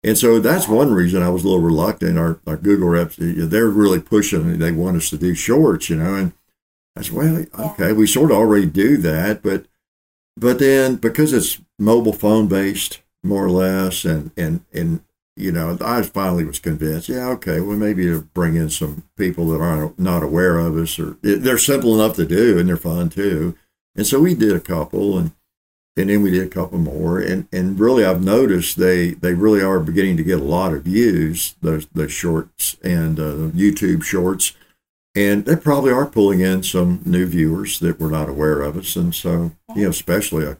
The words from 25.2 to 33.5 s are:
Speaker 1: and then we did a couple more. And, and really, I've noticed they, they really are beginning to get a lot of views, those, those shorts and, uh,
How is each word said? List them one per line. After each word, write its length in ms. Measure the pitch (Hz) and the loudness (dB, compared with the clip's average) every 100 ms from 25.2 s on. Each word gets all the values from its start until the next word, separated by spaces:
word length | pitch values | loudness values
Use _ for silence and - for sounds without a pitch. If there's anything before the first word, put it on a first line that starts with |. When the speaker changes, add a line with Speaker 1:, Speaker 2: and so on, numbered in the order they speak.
| 82 - _ _ _ _ _ - | -2 -6 _ _ _ _ _ -6
Speaker 1:
and 120 | 95 | 0
then 140 | 104 | 0
we 80 | 101 | 2
did 160 | 90 92 | 0 -2
a 40 | |
couple 280 | 95 90 92 | -6 -6 -4
more. 420 | 78 80 82 92 | -4 -2 -2 -2
And, 260 | 90 92 - | -2 -4 -6
and 260 | 90 92 98 | -4 -4 0
really, 260 | 110 127 | 2 4
I've 180 | 98 87 | 2 2
noticed 520 | 95 110 131 90 85 - | 2 2 2 0 -2 0
they, 320 | 92 90 87 | 2 2 0
they 220 | - 90 | -2 -2
really 260 | 87 107 104 | 2 4 4
are 160 | 95 95 | 2 0
beginning 380 | 80 85 95 85 | 0 0 0 0
to 80 | |
get 160 | 80 87 | 0 -2
a 40 | |
lot 280 | 69 87 92 | 0 -2 -2
of 120 | 73 | -4
views, 680 | 76 98 120 85 78 82 - - | -2 2 2 2 -2 -4 -8 -6
those, 260 | 80 80 - | -4 -4 -6
those 200 | 82 76 | -6 -6
shorts 640 | - 87 80 80 _ - - | -6 -4 -4 -6 _ -8 -6
and, 380 | 92 87 80 78 | -2 -2 -2 -4
uh, 300 | 78 73 80 | -4 -6 -6